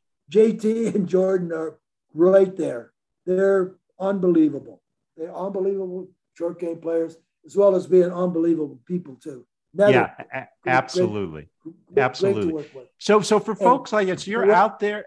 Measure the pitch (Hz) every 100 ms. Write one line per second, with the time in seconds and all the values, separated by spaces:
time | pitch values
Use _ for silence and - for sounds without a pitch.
0 | _ _ - 185 226 - 214 226 220 190
1 | 147 185 185 190 175 160 160 - _ _
2 | _ 151 180 196 190 - 151 123 113 _
3 | _ _ - 185 196 196 185 - _ -
4 | 190 202 180 165 151 139 - - _ _
5 | _ - 165 175 190 196 190 196 185 180
6 | 185 _ _ - 170 170 175 165 165 165
7 | 165 160 _ _ - 190 202 185 143 180
8 | 175 180 180 165 170 156 143 131 - 180
9 | 156 127 156 127 _ _ _ 160 202 123
10 | 104 - - 131 - _ 139 127 127 180
11 | 180 104 92 78 73 _ 160 - _ -
12 | 131 131 196 208 180 156 143 - - _
13 | - 208 - 214 208 208 240 262 - 214
14 | 185 180 190 220 196 208 214 214 208 208